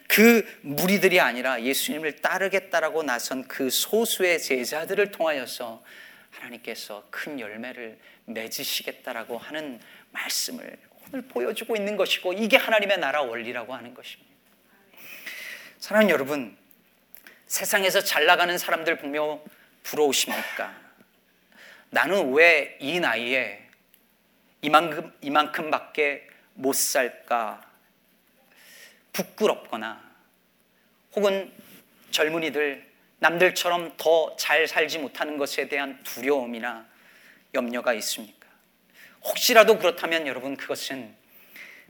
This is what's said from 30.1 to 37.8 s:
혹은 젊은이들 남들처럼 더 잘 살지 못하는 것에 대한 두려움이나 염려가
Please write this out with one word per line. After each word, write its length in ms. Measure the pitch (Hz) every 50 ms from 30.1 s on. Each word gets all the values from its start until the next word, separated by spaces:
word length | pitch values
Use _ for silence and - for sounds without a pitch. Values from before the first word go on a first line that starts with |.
| _ _ _ _ _ _ _ _ _ _ _ _ _ _ _ _ _ _ _ _ -
혹은 360 | 214 202 202 196 196 185 - - - - - - - _ _ _ _ _ -
젊은이들 760 | - - 160 151 160 170 160 156 131 147 151 143 135 127 - _ _ _ _ _ _ _
남들처럼 800 | - 160 165 170 180 180 170 - - 180 175 175 170 160 -
더 400 | - - 156 165 165 156 - - -
잘 300 | - - 151 156 160 143
살지 300 | - 175 160 151 147 160
못하는 380 | 147 - - - 165 151 151
것에 320 | 143 143 139 - - 139 -
대한 340 | 151 143 139 139 131 - -
두려움이나 840 | - - 123 120 139 147 139 123 120 120 113 113 120 117 113 110 - _ _ _ - - - - - - _ _ _ -
염려가 400 | 131 123 117 120 123